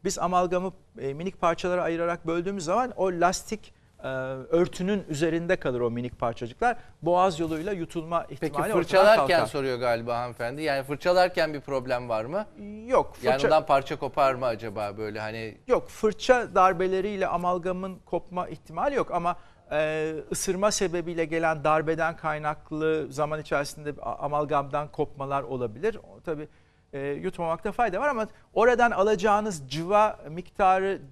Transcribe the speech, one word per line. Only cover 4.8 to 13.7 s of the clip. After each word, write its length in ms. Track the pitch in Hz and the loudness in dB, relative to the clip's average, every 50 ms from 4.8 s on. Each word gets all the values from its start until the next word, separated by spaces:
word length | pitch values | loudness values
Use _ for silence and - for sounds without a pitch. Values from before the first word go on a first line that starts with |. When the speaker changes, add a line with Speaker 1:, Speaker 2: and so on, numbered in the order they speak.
| 180 190 208 196 - - | -2 0 0 -2 -2 -4
Speaker 1:
üzerinde 460 | 156 139 170 165 165 170 170 170 185 | -2 0 2 2 2 0 2 0 0
kalır 260 | 180 - 147 127 120 | 0 0 -2 0 2
o 100 | 123 117 | 0 0
minik 280 | 117 120 123 123 - - | 0 -2 -4 -6 -4 -2
parçacıklar. 580 | 127 120 117 - 127 117 127 - 226 247 - - - - - - | -2 -2 -2 -4 -8 -8 -4 0 0 0 0 -2 -8 -18 -12 -4
Boğaz 380 | 143 165 175 180 185 190 165 156 | 0 2 4 4 4 4 2 0
yoluyla 320 | 170 156 160 156 165 208 202 | -2 -2 -2 -4 -4 -4 -6
yutulma 520 | 175 165 156 - 170 160 165 170 165 - - | -6 -6 -6 -8 -8 -6 -2 -2 -2 -2 -4
Speaker 2:
Peki 40 | 160 - 175 | -8 -6 -6
Speaker 1:
ihtimali 160 | 151 143 143 156 202 220 | -4 -2 -2 -2 0 0
ortadan 80 | 180 170 | 0 2
Speaker 2:
fırçalarken 440 | - 202 190 190 208 220 165 139 | 4 6 8 10 10 8 8 6
Speaker 1:
kalkar. 180 | 135 175 165 113 | 4 4 4 4
Speaker 2:
soruyor 340 | 123 147 143 135 135 127 120 | 2 0 -2 0 0 0 0
galiba 380 | 123 120 117 117 117 120 120 117 | 2 0 0 0 0 -2 -4 -4
hanımefendi. 420 | 123 123 117 - 120 120 135 147 | -4 -6 -6 -6 -6 -6 -4 -2
Yani 220 | 156 151 139 139 131 | -2 0 0 0 -2
fırçalarken 680 | 135 147 139 - 180 180 180 180 180 185 180 160 156 151 | -4 -6 -2 2 4 6 6 4 4 4 0 0 0 -2
bir 80 | 139 | -6
problem 480 | - - 139 131 120 131 127 123 123 120 | -6 -4 -4 -4 -2 -2 -2 -2 -2 -2
var 160 | 113 107 110 | -2 -2 -2
mı? 200 | 127 160 202 214 - - - 202 202 214 214 220 | -4 -6 -6 -6 -8 -14 -16 -16 -14 -14 -12 -4
Speaker 1:
Yok, 260 | 240 262 185 143 - - - - | 2 2 2 2 0 -4 -4 0
Speaker 2:
Yani 100 | - 131 | 0 2
Speaker 1:
fırça 140 | 135 143 | 2 4
Speaker 2:
ondan 180 | - 156 156 - | 4 4 4 4
parça 300 | - | 4